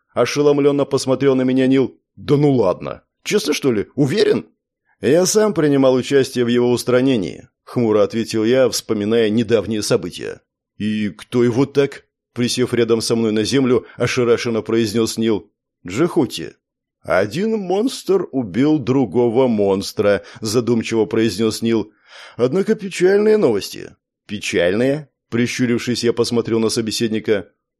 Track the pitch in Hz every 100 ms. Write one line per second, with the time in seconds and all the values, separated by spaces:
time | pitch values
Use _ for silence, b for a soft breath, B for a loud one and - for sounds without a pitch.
0 | _ - 123 143 147 143 143 143 139 131
1 | 131 127 139 131 127 131 131 135 123 -
2 | _ - 98 143 147 131 95 87 71 60
3 | _ _ - 202 277 - 143 113 - -
4 | 139 196 220 120 - _ _ _ _ -
5 | 110 165 180 214 214 165 151 139 135 131
6 | 120 139 127 127 117 120 123 120 - 123
7 | 135 123 80 - - _ - 127 113 107
8 | 98 113 107 113 110 131 123 - - 104
9 | 101 117 110 110 110 113 92 110 101 120
10 | 90 - 55 - _ _ _ - 104 107
11 | 104 - - 123 120 117 139 143 139 -
12 | _ _ _ - 120 - 120 117 113 113
13 | - 117 113 107 104 131 127 123 - -
14 | 120 127 120 113 120 110 104 113 110 110
15 | 113 - 113 101 - _ _ _ - 101
16 | 170 175 131 - 65 - _ _ _ _
17 | - 85 104 131 220 220 180 190 240 -
18 | - 190 175 135 110 92 147 151 117 135
19 | 120 117 120 113 127 110 98 98 98 -
20 | 101 98 B B 110 120 113 117 113 113
21 | 107 110 113 95 110 110 117 113 104 B
22 | B B B B 123 185 196 220 190 -
23 | 180 202 214 214 156 101 - - 50 -
24 | _ _ - 104 - 98 87 104 131 147
25 | 147 _ - 117 120 - 127 120 - 117
26 | 117 117 117 120 110 113 110 120 110 -
27 | 117 107 110 101 - _ _